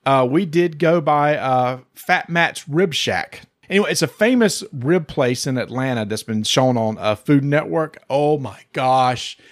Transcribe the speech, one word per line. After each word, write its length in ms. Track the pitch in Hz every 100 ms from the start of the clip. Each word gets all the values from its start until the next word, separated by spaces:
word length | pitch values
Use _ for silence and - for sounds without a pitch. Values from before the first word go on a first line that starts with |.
| 135
uh, 200 | 135 127
we 140 | 156 190
did 340 | 165 175 151
go 220 | 165 170
by, 340 | 151 147 147 151
uh, 440 | 131 127 123 127 -
Fat 360 | - - 180 -
Matt's 360 | 170 165 - -
Rib 240 | 151 190
Shack. 480 | 131 - 92 - - - _ -
Anyway, 220 | 196 156
it's 100 | 147
a 60 | 147
famous 560 | - 220 254 214 - -
rib 380 | 143 127 180 156
place 360 | - 123 123 143
in 120 | 127
Atlanta 480 | - 123 131 120 104
that's 180 | 107
been 200 | - 110
shown 340 | 107 - 131 120
on, 200 | 110 107
uh, 180 | 104 107
Food 280 | - 143
Network. 580 | 143 147 151 165 156 - -
Oh 280 | 139 147 151
my 240 | 117 - _
gosh. 640 | 151 131 131 127 123 - - -